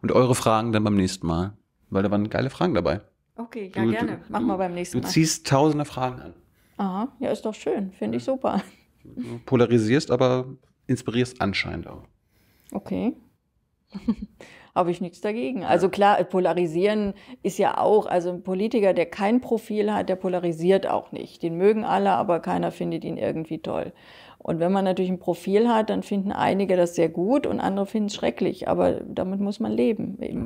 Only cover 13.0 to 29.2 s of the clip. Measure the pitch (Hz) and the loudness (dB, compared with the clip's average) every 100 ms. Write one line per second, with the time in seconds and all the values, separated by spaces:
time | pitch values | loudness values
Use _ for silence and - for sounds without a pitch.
13 | 202 - _ _ _ _ _ _ _ 202 | -2 -4 _ _ _ _ _ _ _ -10
14 | - 214 - _ - - - - 175 170 | -4 -4 -6 _ -20 -20 -8 0 0 0
15 | 180 - 208 220 262 254 175 170 185 190 | -6 -6 -6 -4 -4 -4 2 2 2 4
16 | 202 208 180 190 180 170 175 160 196 214 | 4 4 2 2 2 2 0 2 2 2
17 | 208 196 - 254 202 - 185 - - 208 | -2 -6 -14 -6 -6 0 0 2 4 4
18 | - 180 175 180 - 185 214 233 196 180 | 4 0 -2 -6 -4 -2 0 2 2 2
19 | 165 - 202 240 254 226 - 208 208 208 | 0 0 2 2 2 -4 -2 -2 0 0
20 | 185 185 190 180 175 160 170 190 - - | -2 -2 -2 0 -2 0 4 4 4 -2
21 | - - - - 175 165 196 220 214 190 | -4 -12 -12 -6 -6 2 4 4 2 2
22 | 196 185 - 165 175 180 175 170 175 165 | 2 2 2 0 0 -2 -2 -4 -6 -4
23 | 170 165 - 151 160 160 - - - - | -6 -4 -4 -4 -6 -8 -6 -6 -6 -10
24 | - - - - - 160 170 196 190 185 | -20 -20 -20 -18 -6 -2 2 2 2 0
25 | 185 185 - 170 - 196 233 226 214 190 | -2 -2 -4 -4 0 2 4 2 0 -2
26 | 196 202 196 - 147 190 196 180 175 175 | -2 -4 -2 0 0 2 2 2 2 2
27 | 165 165 180 277 - 202 - 196 196 220 | 0 0 2 2 0 -2 -2 -2 -2 -2
28 | 208 - - 240 185 - - 175 180 - | -2 -2 -4 0 -2 -2 -2 2 2 0
29 | - - | -4 -6